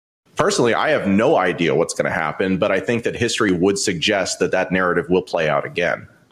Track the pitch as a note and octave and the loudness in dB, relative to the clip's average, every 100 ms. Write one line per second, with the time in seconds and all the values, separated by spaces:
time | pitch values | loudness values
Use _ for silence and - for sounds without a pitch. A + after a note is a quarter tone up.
0 | _ _ _ - E3 G3 A#2+ F2 C3 C#3 | _ _ _ -2 0 2 2 2 0 0
1 | F#2+ G2 A#2+ G#2+ F#2 E2 E2 C#2 E2 - | 2 2 4 4 2 0 0 2 0 -2
2 | D2 F2+ D#2 - F#2+ F#2 G2+ F#2+ - A#2 | -2 -2 -4 -2 -2 0 0 0 0 -2
3 | A2 E2 A#2 - A2 F2+ F#2+ G2 - E2+ | -2 -2 -2 0 0 2 2 2 -2 -2
4 | G2+ G2+ F2 - F2+ F#2 F#2 F#2 F#2 E2+ | 0 0 -2 -2 -2 0 0 0 0 0
5 | D#2+ F2+ - F2 D#2 C#2+ C#2+ D2 E2+ A1 | 0 0 0 -2 0 0 -2 -4 -2 -2
6 | - _ _ | -8 _ _